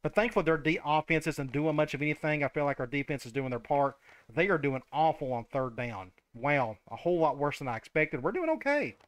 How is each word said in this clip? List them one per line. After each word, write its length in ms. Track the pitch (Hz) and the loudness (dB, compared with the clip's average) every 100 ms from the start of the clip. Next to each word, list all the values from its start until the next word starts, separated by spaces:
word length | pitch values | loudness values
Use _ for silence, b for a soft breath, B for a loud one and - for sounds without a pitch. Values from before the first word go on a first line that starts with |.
But 120 | - | 0
thankfully, 300 | - 226 214 | 0 2 2
their 120 | 160 160 | 2 2
de-, 240 | 143 170 | 2 -2
offense 420 | 147 156 151 160 160 | 0 0 2 0 0
isn't 260 | 151 135 | -4 -4
doing 240 | 131 156 151 | 0 0 2
much 180 | 151 | 0
of 80 | 139 | 0
anything. 400 | 151 147 156 151 | -2 -2 -2 0
I 60 | 139 | -2
feel 160 | - | 0
like 160 | 143 139 | -2 -2
our 60 | 127 | -2
defense 400 | 143 139 143 127 | -4 -2 -6 -4
is 60 | |
doing 180 | 123 131 | -4 -4
their 80 | 120 | -4
part. 380 | - 143 139 135 B B B | 0 2 2 0 B B B
They 140 | 117 190 | 0 2
are 100 | 175 | 4
doing 240 | 143 131 - | 2 -2 -4
awful 400 | 147 160 151 135 | 2 2 2 -2
on 120 | 123 | -4
third 320 | 113 139 127 113 | -2 -2 -2 -4
down. 360 | 123 104 92 _ _ | -8 -8 -12 _ _
Wow, 440 | 120 131 147 120 107 - | -6 0 2 0 -4 -12
a 60 | 113 | -4
whole 220 | 170 175 | 0 4
lot 180 | 160 139 | 2 2
worse 220 | 147 139 | -2 -2
than 100 | 135 | -6
I 80 | 113 | -6
expected. 460 | - 156 151 143 | -2 0 0 0
We're 100 | 139 | -2
doing 180 | 240 330 | -2 0
okay. 460 | 311 277 294 175 - | 0 0 0 0 -8